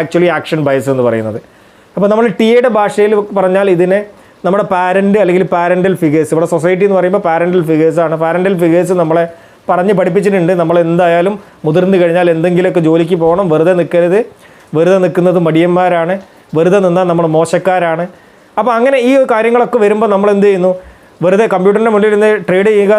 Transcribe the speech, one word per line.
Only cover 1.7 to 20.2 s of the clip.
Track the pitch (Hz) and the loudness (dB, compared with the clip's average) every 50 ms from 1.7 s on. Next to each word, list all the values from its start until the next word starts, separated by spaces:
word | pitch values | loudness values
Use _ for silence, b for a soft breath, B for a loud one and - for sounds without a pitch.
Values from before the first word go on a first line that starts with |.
| b b b b b | b b b b b
അപ്പോൾ | 180 202 202 | -2 -2 0
നമ്മൾ | 214 220 233 294 277 - | 0 2 0 0 0 0
ടി | 226 220 | 0 2
എയുടെ | 240 247 240 254 214 | 2 2 2 2 0
ഭാഷയിൽ | 214 208 196 - 208 208 214 220 208 202 208 202 196 | 0 -2 -2 0 0 0 2 0 -2 -2 -4 -4 -2
പറഞ്ഞാൽ | 185 185 185 196 202 196 180 | -2 0 0 0 0 0 0
ഇതിനെ | 165 180 180 190 196 170 - B B B B B B B | 0 0 0 0 -2 -4 -6 B B B B B B B
നമ്മുടെ | 175 190 208 202 - 190 | -2 -2 -2 -2 -2 -2
പാരന്റ് | 180 180 180 185 196 196 202 202 214 | -2 0 0 0 0 0 0 2 2
അല്ലെങ്കിൽ | 190 175 175 185 190 - 190 | 2 2 0 0 0 0 -2
പാരന്റൽ | 170 175 175 180 180 180 196 180 - | -2 0 0 0 0 0 -2 -2 0
ഫിഗേഴ്സ്, | 170 151 143 160 151 151 156 | -2 0 0 0 0 0 -2
ഇവിടെ | 160 170 165 170 | -2 -2 -2 -2
സൊസൈറ്റി | 156 151 180 185 175 202 | -2 0 0 0 0 0
എന്ന് | 202 190 185 | 0 0 0
പറയുമ്പോൾ | 175 185 196 202 175 165 | 0 0 -2 -2 -2 0
പാരന്റൽ | 160 165 175 180 180 180 160 156 | -2 0 0 0 0 0 0 0
ഫിഗേഴ്സ് | 160 156 160 160 147 170 170 | 0 2 2 0 0 0 -2
ആണ്. | 151 160 160 165 | -2 -2 -2 -2
പാരന്റൽ | 160 165 180 185 196 196 170 | -2 -2 0 0 -2 0 0
ഫിഗേഴ്സ് | 175 165 165 175 175 175 185 180 | 0 2 2 0 0 0 0 -2
നമ്മളെ | 165 156 160 170 165 170 B B B B B B B - | 0 0 0 -2 -2 -4 B B B B B B B -4
പറഞ്ഞ് | 180 180 180 208 202 180 | -2 0 0 0 0 0
പഠിപ്പിച്ചിട്ടുണ്ട്, | 180 185 175 202 180 202 196 185 165 175 190 175 | 0 0 0 0 0 0 0 0 0 0 0 0
നമ്മൾ | 165 160 170 175 170 | 0 0 0 0 0
എന്തായാലും | 165 170 175 180 170 170 170 175 196 214 202 B B B B B | 0 0 2 2 2 2 0 0 -2 -4 -6 B B B B B
മുതിർന്നു | 151 151 180 180 190 196 180 | -2 0 0 2 2 2 2
കഴിഞ്ഞാൽ | 175 170 165 180 180 175 165 | 2 2 0 0 0 0 0
എന്തെങ്കിലുമൊക്കെ | 160 165 180 175 180 185 185 180 180 160 160 | 0 0 0 0 0 0 0 0 0 0 2
ജോലിക്ക് | 160 170 165 160 190 165 165 | 2 0 0 0 -2 0 0
പോകണം, | 160 170 190 202 170 | 0 0 0 0 0
വെറുതെ | 151 156 160 180 185 175 | 0 0 2 2 0 0
നിൽക്കരുത്, | 165 139 - 170 175 170 180 214 247 - - B B B B B B B B 151 | -2 -2 0 0 0 2 0 0 -2 -4 -10 B B B B B B B B 0
വെറുതെ | 170 180 190 190 180 | 0 2 2 2 0
നിൽക്കുന്നത് | 160 147 180 175 180 175 185 165 160 | 0 0 0 0 0 0 0 0 0
മടിയന്മാരാണ്, | 156 160 170 175 180 180 180 180 180 170 165 170 190 196 - B B B B B - | 0 2 2 2 0 0 0 0 0 -2 -2 -2 -4 -8 -8 B B B B B -2
വെറുതെ | 156 165 180 190 202 190 | 0 0 2 2 2 2
നിന്നാൽ | 180 170 185 185 175 | 2 0 0 0 0
നമ്മൾ | 165 170 170 160 156 | 0 0 0 0 0
മോശക്കാരാണ്. | 160 165 - 185 170 175 190 185 180 175 165 160 165 175 175 B B B B B B B B B 220 | 0 0 0 -2 -2 -2 0 -2 0 0 -2 -2 -4 -6 -8 B B B B B B B B B -4
അപ്പോൾ | 214 247 226 233 | -2 -2 0 0
അങ്ങനെ | 240 269 277 247 240 254 | 0 0 0 0 2 2
ഈ | 277 269 262 - 233 | 2 2 2 2 0
കാര്യങ്ങളൊക്കെ | 220 220 233 233 247 233 - 240 233 208 | 0 0 0 0 0 0 0 0 0 2
വരുമ്പോൾ | 202 214 214 226 214 196 | 2 0 0 0 0 0
നമ്മൾ | 196 | 0